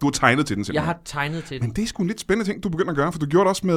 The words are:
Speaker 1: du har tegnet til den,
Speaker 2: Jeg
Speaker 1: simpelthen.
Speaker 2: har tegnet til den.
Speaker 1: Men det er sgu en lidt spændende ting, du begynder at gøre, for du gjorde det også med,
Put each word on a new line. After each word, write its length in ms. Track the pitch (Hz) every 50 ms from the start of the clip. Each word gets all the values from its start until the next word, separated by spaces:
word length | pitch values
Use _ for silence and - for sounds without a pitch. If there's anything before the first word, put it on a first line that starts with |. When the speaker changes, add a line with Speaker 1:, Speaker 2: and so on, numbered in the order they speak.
Speaker 1:
du 60 | 143
har 40 | 143
tegnet 360 | 135 - 139 120 123 143 143
til 100 | - 101
den, 40 | 101
Speaker 2:
Jeg 60 | 98
Speaker 1:
simpelthen. 200 | 104 131 151 151
Speaker 2:
har 140 | 165 170 170 -
tegnet 400 | - 151 147 143 147 160 165 -
til 160 | - 139 127
den. 80 | 120 117
Speaker 1:
Men 80 | 117
det 60 | 196
er 40 | 226
sgu 160 | 226 - -
en 60 | 180 175
lidt 120 | 220 -
spændende 300 | - - 196 233 208 196
ting, 120 | 214 190
du 60 | - 196
begynder 220 | 160 165 196 180
at 60 | 156
gøre, 160 | 139 143 175
for 60 | 170 156
du 80 | 147
gjorde 180 | 143 156 185 196
det 40 | 190
også 180 | 190 - -
med, 100 | 185 165